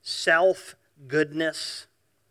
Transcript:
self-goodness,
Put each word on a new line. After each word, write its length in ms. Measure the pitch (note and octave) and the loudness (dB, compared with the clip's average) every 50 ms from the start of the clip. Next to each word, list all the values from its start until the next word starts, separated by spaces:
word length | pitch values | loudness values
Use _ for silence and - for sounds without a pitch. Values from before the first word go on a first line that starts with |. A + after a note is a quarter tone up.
self-goodness, 1800 | _ - - - - F#3 E3 E3 F3+ F#3+ F3+ - - - - _ _ _ _ D3+ C#3+ B2+ C3 D3+ D3+ D3+ D3 D#3 D#3+ D#3+ D3+ - - - - - - _ _ _ _ _ _ _ _ _ | _ -10 -8 -4 2 2 4 6 6 4 4 2 -6 -20 -20 _ _ _ _ _ -12 -2 0 0 0 0 -2 -4 -4 -4 -4 -6 -10 -10 -12 -14 -18 _ _ _ _ _ _ _ _ _